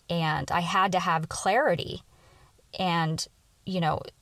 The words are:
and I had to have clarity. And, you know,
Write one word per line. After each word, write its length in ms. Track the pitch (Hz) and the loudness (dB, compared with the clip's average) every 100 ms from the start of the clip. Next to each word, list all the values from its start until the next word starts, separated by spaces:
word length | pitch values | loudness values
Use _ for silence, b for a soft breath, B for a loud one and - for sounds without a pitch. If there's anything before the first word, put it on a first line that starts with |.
| - | -4
and 400 | 170 160 151 - | -2 0 -2 -2
I 120 | 170 | -2
had 320 | 170 185 - | 0 2 2
to 60 | 180 | 2
have 280 | 175 165 160 | 2 0 -2
clarity. 760 | - 202 220 285 175 - - - b b b b b _ - | -2 2 4 4 2 -2 -10 -14 b b b b b _ -4
And, 460 | 185 170 160 160 - _ _ _ - | 0 2 2 -2 -6 _ _ _ -6
you 160 | 185 | -2
know, 200 | 160 151 - - | 0 0 -4 -16